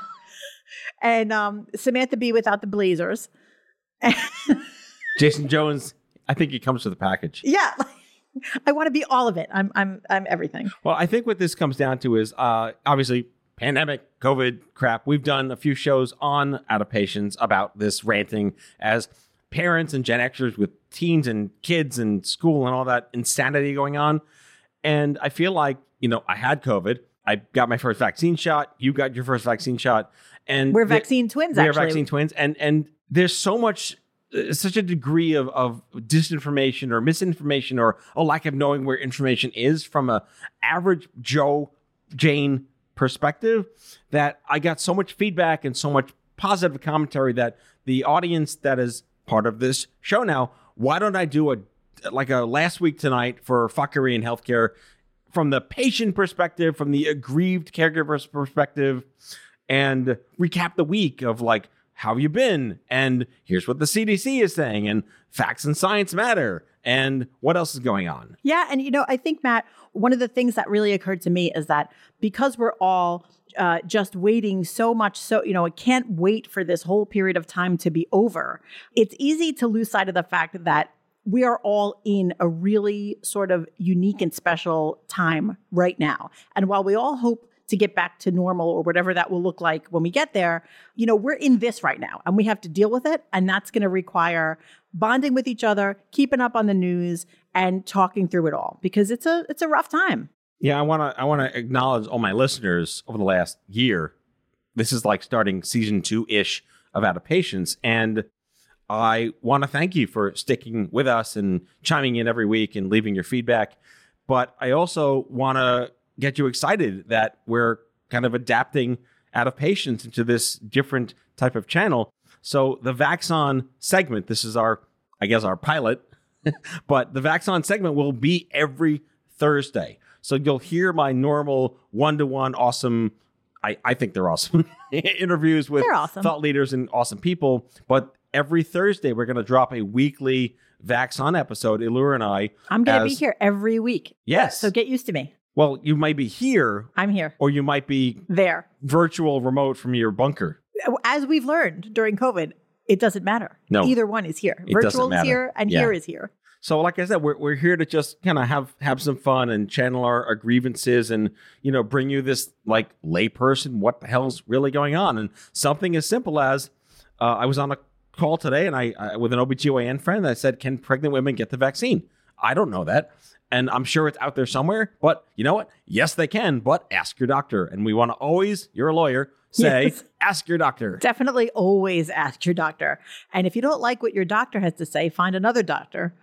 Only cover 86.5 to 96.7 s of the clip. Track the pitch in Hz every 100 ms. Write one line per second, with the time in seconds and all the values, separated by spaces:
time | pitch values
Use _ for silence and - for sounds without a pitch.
86.5 | - 190 196 190 208 254 269 240 233 _
87.5 | _ - 202 202 - 175 - 190 175 180
88.5 | 180 170 165 165 170 185 175 - 180 180
89.5 | 165 170 160 - 170 170 220 302 208 175
90.5 | 165 - - - - 226 214 240 302 285
91.5 | 240 233 214 151 - - - - 196 214
92.5 | 208 175 160 208 247 302 320 - 190 185
93.5 | 196 - 226 202 185 180 180 170 170 160
94.5 | 156 _ _ _ 170 214 262 277 254 262
95.5 | 226 226 202 196 196 _ - 269 262 247
96.5 | 240 208